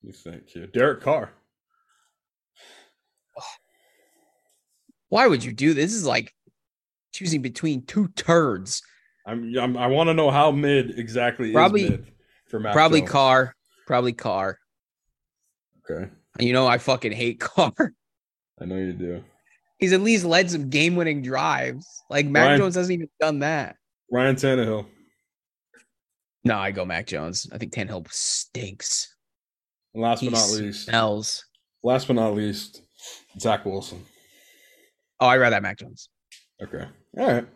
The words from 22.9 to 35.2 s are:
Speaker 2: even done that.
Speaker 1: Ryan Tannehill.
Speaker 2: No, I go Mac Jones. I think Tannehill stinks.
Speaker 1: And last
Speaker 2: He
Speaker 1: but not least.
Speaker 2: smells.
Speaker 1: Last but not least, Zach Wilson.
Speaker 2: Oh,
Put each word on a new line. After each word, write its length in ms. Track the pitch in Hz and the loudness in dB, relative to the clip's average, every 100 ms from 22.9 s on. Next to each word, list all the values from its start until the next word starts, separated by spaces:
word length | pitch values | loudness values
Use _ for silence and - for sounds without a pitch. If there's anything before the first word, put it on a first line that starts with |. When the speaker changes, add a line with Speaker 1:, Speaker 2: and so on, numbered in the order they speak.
Speaker 2:
even 160 | 175 156 _ | -4 -6 _
done 200 | 156 147 | -2 0
that. 360 | 147 156 120 - _ _ _ | -2 -4 -6 -14 _ _ _
Speaker 1:
Ryan 240 | 123 131 131 | 2 2 2
Tannehill. 500 | 135 127 113 107 104 _ _ _ _ _ _ _ _ _ _ _ _ _ _ _ | 2 2 0 -4 -8 _ _ _ _ _ _ _ _ _ _ _ _ _ _ _
Speaker 2:
No, 140 | 123 107 | -2 0
I 140 | 98 | -2
go 140 | 98 92 | -4 -6
Mac 220 | 85 - | -6 -6
Jones. 400 | 80 80 92 - | -8 -6 -8 -10
I 60 | - | -12
think 160 | 120 | -10
Tannehill 340 | - 95 92 82 | -8 -8 -10 -12
stinks. 1040 | - - - - 120 104 101 - - - _ _ _ _ _ _ _ _ 113 | -8 -6 -6 -8 -12 -12 -12 -6 -6 -8 _ _ _ _ _ _ _ _ -4
Speaker 1:
And 80 | |
last 160 | 117 117 | -2 -2
Speaker 2:
He 100 | 127 | -2
Speaker 1:
but 80 | 117 | 0
not 120 | 104 | 0
least. 340 | 107 101 101 - | -2 -6 -10 -2
Speaker 2:
smells. 600 | 113 110 104 110 - - _ _ _ | 0 0 -2 -6 -10 -12 _ _ _
Speaker 1:
Last 260 | 120 127 131 | 0 0 2
but 80 | 120 | 0
not 200 | 110 104 | 2 0
least, 480 | 104 101 - - _ _ - - _ 98 | -4 -6 -12 -20 _ _ -20 -20 _ -6
Zach 260 | 113 104 101 | -2 -2 -4
Wilson. 400 | 98 - 90 - _ _ _ _ _ _ _ _ _ _ | -8 -10 -18 -20 _ _ _ _ _ _ _ _ _ _
Speaker 2:
Oh, 80 | _ | _